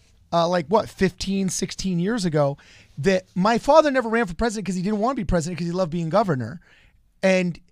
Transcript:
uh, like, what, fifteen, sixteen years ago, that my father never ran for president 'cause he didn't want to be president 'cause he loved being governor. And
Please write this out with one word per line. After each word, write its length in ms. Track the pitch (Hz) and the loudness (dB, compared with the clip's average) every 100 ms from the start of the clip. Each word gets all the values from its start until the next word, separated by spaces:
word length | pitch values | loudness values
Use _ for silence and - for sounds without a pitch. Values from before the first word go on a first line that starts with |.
| _ _ _ | _ _ _
uh, 160 | 170 170 | 0 0
like, 200 | 180 143 | 0 0
what, 200 | 214 123 | 0 0
fifteen, 600 | - 185 - 190 196 190 | 0 -2 -2 -4 -2 -2
sixteen 480 | - 190 - 190 170 | -4 -6 -6 -4 -2
years 280 | 180 240 180 | -2 -2 -2
ago, 320 | 151 139 143 - - - - | 0 0 -2 -12 -20 -18 -4
that 280 | 147 185 - | 0 0 -2
my 240 | - 196 233 | 0 2 2
father 320 | - 311 302 | 6 6 6
never 180 | 262 233 | 2 0
ran 200 | 226 214 | 0 -2
for 80 | 170 | -2
president 320 | 233 220 190 | -2 -2 -6
'cause 80 | 185 | -4
he 80 | |
didn't 160 | 180 214 | -2 -2
want 160 | 226 262 | -2 -2
to 60 | |
be 40 | 180 | 0
president 320 | 180 156 175 | 0 0 -4
'cause 80 | 170 | -4
he 40 | |
loved 180 | 180 180 | -2 -2
being 180 | 175 165 | -2 0
governor. 520 | 180 208 135 113 175 - - _ _ _ _ | 2 2 0 -4 -10 -18 -20 _ _ _ _
And 360 | 190 185 180 - - | 2 2 0 -4 -14